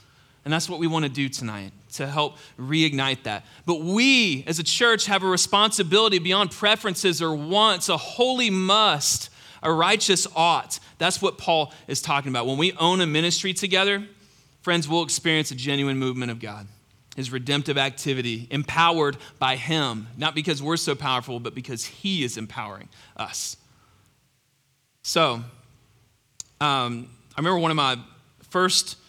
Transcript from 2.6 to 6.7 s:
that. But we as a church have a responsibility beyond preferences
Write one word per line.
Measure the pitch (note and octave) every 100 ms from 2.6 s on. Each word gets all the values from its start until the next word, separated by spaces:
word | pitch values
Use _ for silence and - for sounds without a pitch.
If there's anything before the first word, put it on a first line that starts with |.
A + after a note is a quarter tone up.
| C3 D#3+ D#3+ C#3 C3+ B2+
that. | A2+ G#2 - - E3
But | E3
we | E3 G#3 C4+ C4 G3+ C3 D3+
as | E3
a |
church | D#3+ - A#3+ G#3+ G#3
have | G3
a | F#3+
responsibility | F3+ - G3+ G#3+ G#3 E3+ G3+ A3 F3+
beyond | E3 G3 F#3+
preferences | - G#3